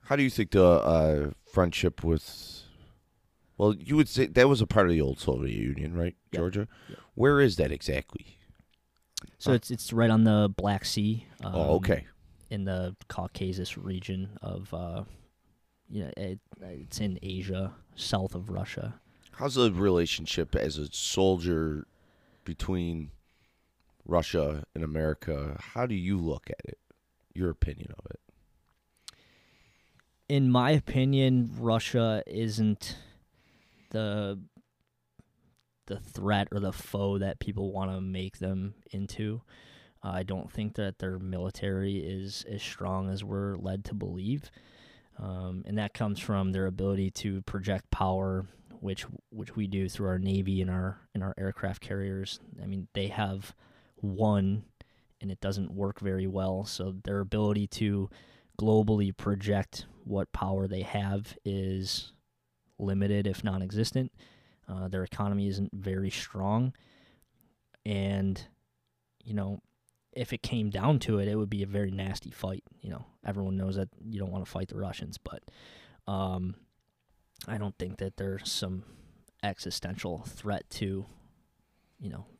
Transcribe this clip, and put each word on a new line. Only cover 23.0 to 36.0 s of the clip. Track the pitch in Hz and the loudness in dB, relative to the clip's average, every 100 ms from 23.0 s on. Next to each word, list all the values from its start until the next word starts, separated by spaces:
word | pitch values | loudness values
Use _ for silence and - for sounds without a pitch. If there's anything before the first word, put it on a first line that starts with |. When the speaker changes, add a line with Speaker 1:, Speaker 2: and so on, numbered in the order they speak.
| 73 - _ _ _ _ _ _ _ _ | -8 -14 _ _ _ _ _ _ _ _
Speaker 1:
Russia | - 85 80 87 73 76 - | 0 2 2 0 0 -2 -8
and | - | -6
America? | 80 78 78 76 - 73 73 73 | -4 0 0 -2 -4 -4 -4 -8
How | - 117 123 | -8 -4 -2
do | |
you | 101 90 98 | -2 0 0
look | 82 76 - | 0 -4 -6
at | - | -12
it? | - - _ _ _ _ _ | -12 -16 _ _ _ _ _
Your | - 90 | -2 -2
opinion | 80 - 71 - - | 2 0 -2 -12 -14
of | - | -14
it? | - _ _ _ _ _ _ _ _ - _ _ _ _ _ _ _ _ _ _ _ _ | -16 _ _ _ _ _ _ _ _ -20 _ _ _ _ _ _ _ _ _ _ _ _
Speaker 2:
In | 143 131 | 4 6
my | 123 123 | 6 6
opinion, | 151 - 131 131 135 135 127 117 117 | 4 4 2 4 6 6 6 2 0
Russia | 117 113 - 123 113 107 - | 2 2 2 2 2 2 -2
isn't | 98 113 107 107 104 - - - - _ _ _ _ _ _ _ | -2 -2 2 2 2 -4 -14 -18 -20 _ _ _ _ _ _ _
the, | 110 107 104 101 98 - - _ _ _ _ _ _ _ _ _ _ _ _ - | -2 0 0 -2 -4 -10 -20 _ _ _ _ _ _ _ _ _ _ _ _ -10
the | 98 | -10